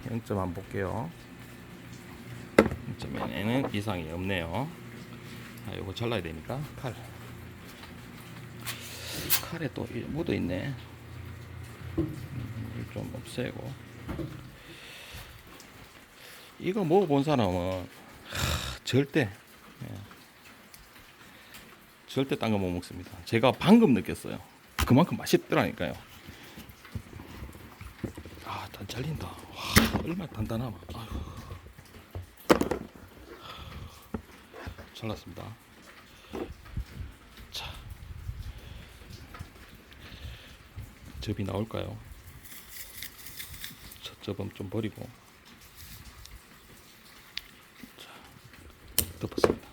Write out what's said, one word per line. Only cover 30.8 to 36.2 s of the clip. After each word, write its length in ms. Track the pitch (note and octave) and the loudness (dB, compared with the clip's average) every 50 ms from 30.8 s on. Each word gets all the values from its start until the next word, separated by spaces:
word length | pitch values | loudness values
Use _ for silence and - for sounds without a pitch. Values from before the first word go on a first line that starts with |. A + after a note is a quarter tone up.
| - - - | -10 -10 -8
아유. 120 | - A2+ - - - - - - - - - - - - - - - - - - - - - - - - - - - - - - - - - - - - - - - - - - - - - - - - - - - - - - - - - - - - - - - - - - - - - - - - - - - - - - | -8 -6 -6 -6 -6 -6 -6 -10 -10 -10 -12 -12 -12 -14 -16 -18 -18 -20 -18 -18 -18 -18 -10 -10 -10 -10 -10 -14 -18 6 6 8 8 8 0 0 -2 -4 -8 -14 -16 -18 -16 -16 -18 -16 -16 -16 -14 -12 -12 -12 -12 -12 -10 -10 -10 -10 -10 -14 -16 -12 -8 -8 -8 -8 -10 -20 -20 -20 -16 -14 -12 -10 -10 -10 -12 -16 -16 -14
잘랐습니다. 500 | - - A2 G#2 F2+ - - E2+ - - G2+ A2 - - - - - - - - - - - - - | -8 -4 -4 -4 -4 -6 -12 -10 -10 -10 -10 -10 -12 -16 -20 -20 -20 -20 -18 -18 -18 -20 -20 -20 -20